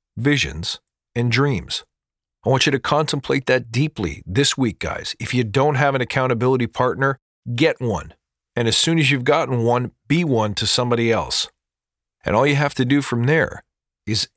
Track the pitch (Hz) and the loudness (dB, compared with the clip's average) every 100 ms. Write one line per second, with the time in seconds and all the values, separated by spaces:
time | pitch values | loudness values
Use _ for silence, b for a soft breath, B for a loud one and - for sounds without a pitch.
0 | _ - 123 143 71 76 85 - _ _ | _ -4 0 0 0 -6 -8 -10 _ _
1 | _ - 120 117 143 113 71 - - _ | _ -4 0 2 2 0 -6 -10 -12 _
2 | _ _ _ _ 110 131 151 135 - 147 | _ _ _ _ 0 2 2 0 2 0
3 | 151 143 - 139 131 127 120 117 151 - | 0 -2 -2 -2 2 0 0 -2 -2 -2
4 | 92 76 - 95 143 - 123 90 - - | -4 -6 -4 0 0 0 -2 -2 -6 -6
5 | - - - 123 113 117 143 143 143 135 | -8 -8 -4 -2 0 0 0 2 2 0
6 | 123 - 131 120 127 131 117 - 127 92 | -2 -2 0 0 2 2 0 0 -2 0
7 | 139 135 _ _ - 117 160 - 123 90 | -2 -2 _ _ -8 0 2 2 -2 -4
8 | 69 - _ _ _ - 117 107 - 165 | -6 -16 _ _ _ -2 0 2 2 2
9 | 139 139 123 151 135 123 117 120 127 - | 2 2 2 2 2 0 2 2 0 -8
10 | - 156 170 120 107 101 110 - 123 120 | -2 0 2 2 0 -2 0 0 0 0
11 | 117 110 76 - - _ _ _ _ _ | 2 0 -2 -4 -6 _ _ _ _ _
12 | _ _ - 104 139 143 147 - 127 143 | _ _ -2 2 2 2 0 0 0 0
13 | 139 120 120 160 135 - - _ _ _ | 0 -2 0 2 0 -4 -18 _ _ _
14 | - 113 - | -6 -4 -4